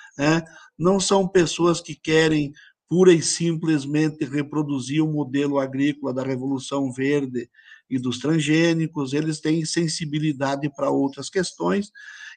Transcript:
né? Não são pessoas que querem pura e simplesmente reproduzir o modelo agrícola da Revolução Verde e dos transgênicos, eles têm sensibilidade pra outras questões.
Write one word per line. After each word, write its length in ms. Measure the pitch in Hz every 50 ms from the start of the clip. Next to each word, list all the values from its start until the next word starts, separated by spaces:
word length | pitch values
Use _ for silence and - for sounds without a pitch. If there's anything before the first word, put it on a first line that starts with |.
| - - _ -
né? 240 | 143 151 160 165 165 - - - - - _
Não 220 | - 156 180 196 196
são 300 | 185 - 196 196 190 180
pessoas 520 | - 190 170 147 - - 170 175 165 160
que 140 | - - 147
querem 560 | - - 156 160 160 160 160 156 151 147 139 143 - - - _ _ _ -
pura 240 | 156 180 185 185 175
e 80 | 160
simplesmente 1040 | 151 - - - 170 170 165 160 165 160 160 147 135 135 151 151 156 156 151 - 151
reproduzir 800 | 123 135 147 143 143 - 151 151 143 143 135 120 123 143 156 156
o 100 | 156 151
modelo 460 | 147 143 127 127 139 147 143 139 139
agrícola 560 | 135 135 131 135 139 147 143 - 135 135 123
da 80 | 131 127
Revolução 720 | 131 135 123 127 139 139 131 131 - 143 139 139 131 123
Verde 580 | 131 135 139 147 147 139 131 123 120 120 - _ _ - - - - _ -
e 80 | 127 131
dos 220 | 123 127 120 -
transgênicos, 920 | - 147 165 160 143 147 156 160 165 170 165 165 165 160 165 151 139 127 135
eles 280 | 147 156 160 156 151
têm 240 | - 156 156 165 156
sensibilidade 1080 | 160 - 170 170 156 156 - 170 147 143 156 151 156 143 127 139 135 139 139 147 143 -
pra 180 | - 139 139
outras 380 | 139 139 139 139 - 143 135 -
questões. 640 | - 190 180 - - - 165 170 190 202 202 - - - - - - - - - -